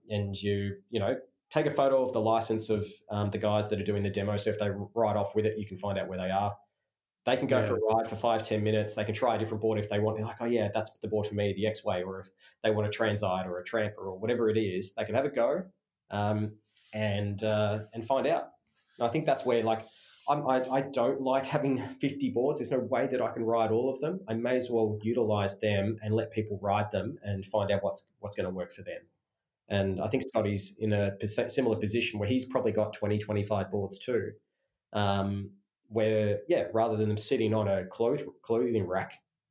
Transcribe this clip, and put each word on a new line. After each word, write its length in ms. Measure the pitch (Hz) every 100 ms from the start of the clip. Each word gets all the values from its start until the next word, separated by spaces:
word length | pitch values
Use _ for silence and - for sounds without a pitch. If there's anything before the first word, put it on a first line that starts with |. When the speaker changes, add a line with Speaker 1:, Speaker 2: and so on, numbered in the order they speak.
| -
Speaker 1:
and 260 | 104 101 95
you, 360 | 101 101 101 - -
you 100 | 113
know, 180 | 98 135 - _ -
take 160 | 151 143
a 60 |
photo 320 | 147 139 135
of 100 | 127
the 80 | 123
license 480 | 107 113 - 110 -
of, 160 | 104 - - -
um, 220 | 104 101
the 60 | 101
guys 320 | 104 104 104
that 100 | 101
are 40 |
doing 200 | 95 101
the 60 | 101
demo. 280 | 98 98 104
So 120 | 110
if 100 | 104
they 100 | 101 98 98
ride 220 | 117 107 104
off 200 | 98 107
with 100 | 107
it, 120 | 107
you 80 | 98
can 120 | 95
find 200 | 101 95
out 100 | 87
where 100 | 92
they 120 | 92
are. 260 | 95 104 - _ _ _ _ _ _ 120
They 120 | 131
can 100 | 135
go 120 | 127
Speaker 2:
Yeah. 80 | 107
Speaker 1:
for 100 | 113
a 20 |
ride 280 | 110 113 113
for 80 | 107
five, 280 | 117 110
ten 200 | - 107
minutes. 300 | 107 107 104
They 120 | - 107
can 100 | 107
try 200 | 123 110
a 40 |
different 220 | 110 107
board 180 | 110 104
if 100 | 104
they 100 | 104
want. 180 | 107 110
They're 80 | 110
like, 160 | -
"Oh 40 | 117
yeah, 240 | 117 101
that's 180 | 107 104 -
the 60 | 110
board 180 | 107 104
for 100 | 101
me, 180 | 101
the 140 | 98 107
X-Way." 360 | 107 104 90
Or 160 | 92 95
if 80 | 98 _ - _
they 100 | 110
want 160 | 107 107
a 40 |
Transite 540 | - 110 104 98 92 92
or 140 | 90
a 40 |
Tramper 380 | 90 113 104 98
or 160 | 95 92
whatever 320 | 110 117 110
it 80 | 107
is, 360 | 104 92 110
they 100 | -
can 120 | 104 117
have 100 | 143
a 40 |
go, 340 | 131 120 170 185 _ _ _ -
um, 420 | 104 104 107 107 107 _ _ _
and, 500 | 107 107 101 104 98
uh, 360 | 107 107 107 107 107
and 120 | 117 113
find 220 | 135 131
out. 220 | 165 - - _ _ _ -
And 80 | 120
I 40 |
think 140 | 156 147
that's 200 | 131 123
where, 180 | 117
like, 160 | 110 113 - - - - -
I'm, 160 | 147 131
I, 220 | 131 127
I 120 | 135
don't 400 | - 127 123 135
like 240 | 131 135 131
having 360 | 151 139 127 - -
fifty 280 | 143 - 131
boards. 300 | 117 139 156
There's 120 | 113
no 80 | 127
way 280 | 110 123 131
that 140 | 127
I 100 | 110
can 120 | -
ride 280 | 113 117 110
all 180 | 110 131
of 100 | 131
them. 200 | 156 190 -
I 60 |
may 240 | 113 120 127
as 120 | 120
well 300 | 117 107 107
utilize 580 | 110 117 107 104 98 -
them 380 | 107 101 101 110
and 120 | 107
let 180 | 110 -
people 280 | 110 107 98
ride 300 | 101 104 104
them 260 | 98 90 -
and 220 | 101 98 98
find 260 | 107 98
out 120 | 98
what's, 220 | 101 - - _
what's 160 | 101 -
gonna 140 | 92
work 240 | 92 87
for 80 | -
them. 200 | - 85 - _ _ _ _ _ -
And 300 | 101 98 92
I 80 | 101
think 160 | 131 -
Scotty's 520 | 110 104 98 - -
in 140 | 110
a 180 | 104 101 98
pos-, 340 | 104 - -
similar 220 | - 123 107
position 440 | 104 117 - 104
where 100 | 101
he's 160 | 127 -
probably 260 | 127 110
got 220 | 107 104
twenty, 240 | - 104 107
twenty-five 520 | 107 104 101 101 95
boards 300 | 104 98 -
too. 320 | - 117 95 - _ _ _ _ _
Um, 580 | 107 101 98 98 101 101 - _ _ -
where, 520 | 110 110 107 104 101 -
yeah, 160 | 160 -
rather 240 | 113 113 107
than 100 | 107
them 100 | 104
sitting 360 | - 131 107
on 160 | 110 101
a 160 | 95 92
cloth-, 400 | - 117 147 - -
clothing 440 | - 117 123 113 90
rack, 280 | 92 - - _ _ _